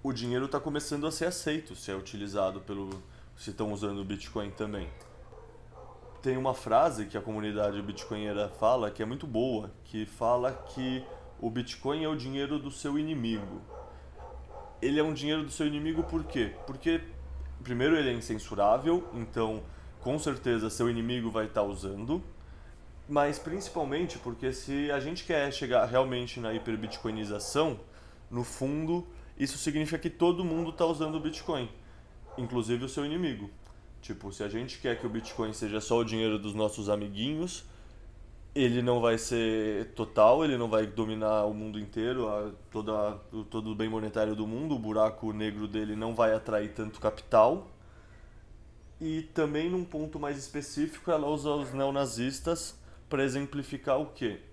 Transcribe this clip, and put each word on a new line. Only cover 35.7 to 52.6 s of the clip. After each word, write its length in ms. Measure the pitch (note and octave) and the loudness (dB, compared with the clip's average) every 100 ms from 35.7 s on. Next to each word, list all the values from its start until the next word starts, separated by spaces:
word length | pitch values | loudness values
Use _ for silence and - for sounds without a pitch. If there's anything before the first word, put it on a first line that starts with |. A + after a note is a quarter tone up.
| G#2+ | -2
só 180 | - A#2 | 2 2
o 60 | |
dinheiro 340 | A2+ A2 A2 G#2+ | 4 2 2 2
dos 160 | G#2 | -2
nossos 340 | G#2 G#2+ G#2+ G2+ | 0 0 0 0
amiguinhos, 760 | G#2 G#2 G2 A#2+ D#3 F3+ - - - - - - - - - - | 0 0 -4 -2 -2 -4 -6 -14 -16 -18 -18 -18 -18 -18 -18 -6
ele 260 | C#3+ B2+ A#2+ | 4 4 6
não 200 | B2 A#2+ | 4 6
vai 180 | A#2 A2+ | 6 4
ser 760 | A2+ A#2+ A2+ A2 G#2+ G#2 - | 2 2 4 2 2 0 -2
total, 500 | - A2 - G#2+ C3+ | -4 0 10 10 10
ele 120 | D#3 B2+ | 6 2
não 120 | A#2 | 4
vai 180 | A2 G#2+ | 4 2
dominar 600 | A2 A2 A2 G#2+ G#2+ G#2 | 0 0 2 4 4 4
o 60 | |
mundo 280 | G#2+ A2 G#2+ | 0 -4 -6
inteiro, 480 | G#2 - A2+ C3 A2+ | -4 -2 0 0 0
a, 240 | G#2 G#2 G2+ - | 0 -4 -8 -8
toda, 500 | A2 G#2+ G#2+ G#2 G2+ - | -4 0 2 2 -2 -8
o, 100 | A2 | -8
todo 300 | G#2+ A2 A2 | -4 -4 -2
o 20 | |
bem 140 | G#2+ A2 | -2 0
monetário 480 | A2 G#2+ G#2+ G#2+ G#2+ | 0 -2 2 2 2
do 100 | G#2+ | -2
mundo, 300 | A#2 D#3 C#3 | -2 -2 -2
o 20 | |
buraco 540 | A2 G#2+ A2 G#2+ A2 | 0 4 4 4 -4
negro 340 | G#2+ G#2+ G#2 G#2+ | 0 -2 -2 -4
dele 300 | G#2+ G#2+ G#2+ | -2 -2 -2
não 180 | A2+ | -2
vai 180 | A#2 A2+ | 4 6
atrair 400 | A2 A2+ G#2+ G#2 | 4 2 0 0
tanto 280 | - G#2+ - | -4 -6 0
capital. 720 | G#2+ - - A#2 A2+ F3 - - - - - - - - - - - - - - | 0 0 6 10 10 8 -2 -18 -20 -20 -20 -20 -18 -18 -18 -18 -18 -20 -20 -6
E 220 | D#3+ D#3+ D#3 | -2 -2 -2
também 340 | - D3+ D3 E3+ | 2 2 2 2
num 160 | F#3 | 0
ponto 360 | F3 D#3 D3+ D#3 | -2 -4 -4 -2
mais 180 | D3 C#3+ | -4 -4
específico, 720 | C3 C#3+ C#3 - D#3 - - | -4 -6 -6 -2 -2 -2 0
ela 160 | D#3 C#3+ | 2 2
usa 240 | D3+ D3 | 0 2
os 220 | D3 C3 | 0 0
neonazistas 1080 | C3 C#3 C#3 C3+ A2 B2 C3+ - E3+ | 0 2 2 0 0 -2 0 -2 -2